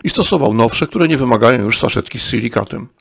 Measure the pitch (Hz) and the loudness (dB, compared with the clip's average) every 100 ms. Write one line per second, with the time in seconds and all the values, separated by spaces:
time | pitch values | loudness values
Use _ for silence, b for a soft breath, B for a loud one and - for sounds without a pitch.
0 | 180 - 190 175 120 110 117 - 156 208 | -2 -2 0 0 2 2 2 0 -2 0
1 | 165 147 127 110 117 123 104 117 - - | 0 2 2 4 4 4 0 -2 -2 -2
2 | - - - 120 117 - 107 - 113 _ | -4 -8 -6 -4 -2 -4 -4 -8 -14 _